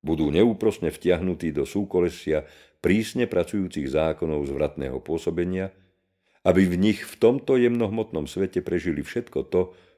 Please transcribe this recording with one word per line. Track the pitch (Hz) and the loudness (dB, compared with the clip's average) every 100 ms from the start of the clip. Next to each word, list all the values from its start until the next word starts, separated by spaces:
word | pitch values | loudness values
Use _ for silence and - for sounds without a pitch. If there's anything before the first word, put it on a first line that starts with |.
| - | -2
Budú | 80 76 | 0 2
neúprosne | 76 117 104 110 101 82 | 4 4 4 0 0 -4
vtiahnutí | - 90 87 92 82 85 | -2 0 0 0 -2 -4
do | 73 69 | -4 -4
súkolesia | 101 104 90 87 - - 76 - - _ _ | -4 -2 0 0 -2 -4 -4 -4 -14 _ _
prísne | 87 101 110 123 120 | 2 2 0 -4 -2
pracujúcich | 87 85 104 92 - 69 | -2 -2 -2 -4 -4 -2
zákonov | 73 80 78 80 76 69 | 0 0 0 -2 -2 -4
zvratného | 69 73 69 67 65 | -2 -4 -4 -8 -6
pôsobenia, | - 80 - 82 87 92 95 - _ _ _ _ _ _ 95 | -6 -4 -2 -2 -2 -4 -6 -10 _ _ _ _ _ _ 2
aby | 90 95 | 4 4
v | 87 | 4
nich | 101 101 | 2 0
v | - - | -4 2
tomto | 113 139 - 131 | 4 4 2 4
jemnohmotnom | 120 120 110 110 110 85 73 | 4 2 0 -2 -6 -6 -6
svete | - 95 - | -4 -4 -2
prežili | - 87 87 73 | -2 -2 -2 -4
všetko | - - 120 - - | -4 -8 -6 -6 -2
to, | 90 92 - _ | 0 0 -6 _